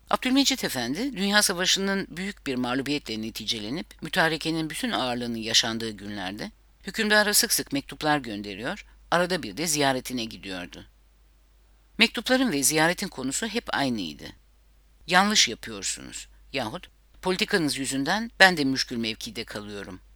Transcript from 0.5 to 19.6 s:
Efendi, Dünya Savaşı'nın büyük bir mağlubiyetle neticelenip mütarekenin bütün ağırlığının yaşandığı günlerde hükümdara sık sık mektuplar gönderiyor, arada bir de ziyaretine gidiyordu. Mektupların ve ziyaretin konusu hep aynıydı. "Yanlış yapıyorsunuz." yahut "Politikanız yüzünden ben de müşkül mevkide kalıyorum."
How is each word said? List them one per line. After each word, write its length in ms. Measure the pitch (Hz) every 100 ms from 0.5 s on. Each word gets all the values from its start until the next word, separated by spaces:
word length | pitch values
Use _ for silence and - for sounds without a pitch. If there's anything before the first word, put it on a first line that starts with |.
| 262
Efendi, 520 | 175 127 117 156 269 190
Dünya 260 | 202 208
Savaşı'nın 640 | 208 175 180 190 196 196 -
büyük 360 | 156 196 - 143
bir 80 |
mağlubiyetle 680 | 123 123 135 135 143 - 110
neticelenip 800 | 110 - 107 113 104 160 - -
mütarekenin 680 | 170 185 160 160 160 165 156
bütün 200 | - 247
ağırlığının 480 | 147 127 120 120 113
yaşandığı 520 | 110 110 120 113 113
günlerde 600 | 104 101 104 92 104 190 - _ _ -
hükümdara 480 | - 214 214 208
sık 180 | 202 226
sık 200 | - -
mektuplar 460 | 139 - 143 151 147
gönderiyor, 680 | 120 104 101 95 131 202 - - -
arada 300 | 170 175 180
bir 140 | 117 95
de 100 | 170
ziyaretine 580 | 147 139 127 120 127
gidiyordu. 600 | 113 104 95 92 87 85 - _ _ _ _ _ _ _ _ _ _ -
Mektupların 540 | 226 240 220 262 262
ve 100 | 143
ziyaretin 460 | 123 156 160 180 190
konusu 380 | - 131 - 226
hep 280 | 214 -
aynıydı. 500 | 113 139 113 82 73 71 - _ _ _ _ _ _ -
"Yanlış 420 | 180 202 214 -
yapıyorsunuz." 800 | 107 - 101 95 - 65 - - - -
yahut 360 | 135 110 165 - _ _ -
"Politikanız 540 | 185 185 - 196 147 135
yüzünden 540 | 127 135 139 202 233 -
ben 160 | 190 170
de 80 |
müşkül 320 | 135 131 - 120
mevkide 480 | 113 110 120 113
kalıyorum." 560 | 110 107